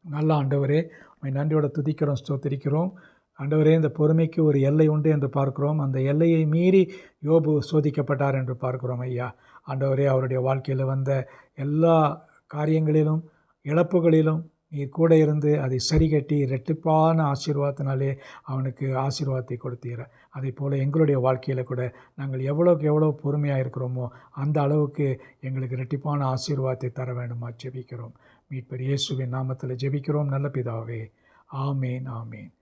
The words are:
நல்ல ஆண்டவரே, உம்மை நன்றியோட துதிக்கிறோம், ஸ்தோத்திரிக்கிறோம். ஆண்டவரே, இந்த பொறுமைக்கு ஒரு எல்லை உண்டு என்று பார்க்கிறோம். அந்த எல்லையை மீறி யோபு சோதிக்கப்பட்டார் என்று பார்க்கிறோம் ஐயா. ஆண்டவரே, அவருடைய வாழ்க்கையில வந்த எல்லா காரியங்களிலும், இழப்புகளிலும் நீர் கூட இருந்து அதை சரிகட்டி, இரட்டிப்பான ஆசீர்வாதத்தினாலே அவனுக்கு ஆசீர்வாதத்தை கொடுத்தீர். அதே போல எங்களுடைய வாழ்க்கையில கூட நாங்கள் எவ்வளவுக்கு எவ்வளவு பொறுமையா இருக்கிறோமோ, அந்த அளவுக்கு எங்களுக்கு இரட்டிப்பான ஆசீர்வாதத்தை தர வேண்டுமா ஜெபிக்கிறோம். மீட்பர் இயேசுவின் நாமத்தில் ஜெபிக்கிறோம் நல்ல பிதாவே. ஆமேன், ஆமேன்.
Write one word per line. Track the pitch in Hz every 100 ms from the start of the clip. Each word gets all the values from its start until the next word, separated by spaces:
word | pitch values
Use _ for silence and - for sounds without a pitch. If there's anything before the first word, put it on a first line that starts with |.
| 175
நல்ல | 147 156 151
ஆண்டவரே, | 135 139 139 151 165 - - _
உம்மை | 139 135
நன்றியோட | 151 156 147 156
துதிக்கிறோம், | 143 147 143 135 -
ஸ்தோத்திரிக்கிறோம். | 139 139 135 139 151 185 - - _ _ -
ஆண்டவரே, | 139 156 151
இந்த | 160 151
பொறுமைக்கு | - 151 160 160 165
ஒரு | 156 139
எல்லை | 139 151 156
உண்டு | 151 156
என்று | 147 135
பார்க்கிறோம். | 139 139 135 147 156
அந்த | 139 131
எல்லையை | 135 147 165 160
மீறி | 151 160 180 190 180 - - _
யோபு | 147 165 147 151 -
சோதிக்கப்பட்டார் | 156 147 151 131 135 139
என்று | 135 127
பார்க்கிறோம் | 123 127 127 127 123
ஐயா. | 127 123 123 - _ - -
ஆண்டவரே, | 135 135 135
அவருடைய | 139 131 127 131
வாழ்க்கையில | 127 135 135 131
வந்த | 135 135 135 135 127 - _
எல்லா | - 139 151 165 165 147 156 - _ _
காரியங்களிலும், | 147 151 160 156 151 151 156 160 _ _ _
இழப்புகளிலும் | 139 156 175 185 165 160 156 156 - _ _
நீர் | 143 139
கூட | 165 165 160
இருந்து | 151 151 147 151
அதை | 135 127 -
சரிகட்டி, | 156 160 151 131
இரட்டிப்பான | 147 135 131 - 160 165 156 160 165 151
ஆசீர்வாதத்தினாலே | 139 - 143 143 135 139 135 135 135 - -
அவனுக்கு | - 135 131 123 135
ஆசீர்வாதத்தை | 131 135 127 139 131 123 123
கொடுத்தீர். | 131 120 120 117 120 _ _
அதே | 139 135
போல | 120 139
எங்களுடைய | 139 135 156 156 135
வாழ்க்கையில | 127 131 - 131
கூட | 127 127 127 - _
நாங்கள் | - 139 131
எவ்வளவுக்கு | 131 147 175 160
எவ்வளவு | 151 151 156 151
பொறுமையா | 143 147 147 135
இருக்கிறோமோ, | 127 123 127 127 120 - -
அந்த | - 143 151
அளவுக்கு | 143 151 147 143 139 131 - _
எங்களுக்கு | 131 131 131
இரட்டிப்பான | 127 127 139 147 147 135
ஆசீர்வாதத்தை | 131 - 139 131 127 127
தர | 123 127
வேண்டுமா | 123 120 117 120
ஜெபிக்கிறோம். | 117 131 127 123 117 117 - _ _ _
மீட்பர் | 131 120 127
இயேசுவின் | 131 139 - 131 127
நாமத்தில் | 131 131 131 127 127
ஜெபிக்கிறோம் | 135 143 143 147
நல்ல | 143 139 143
பிதாவே. | 135 120 113 113 117 110 _ _ _ _
ஆமேன், | 139 135 139 127 127
ஆமேன். | 131 113 113 107 - _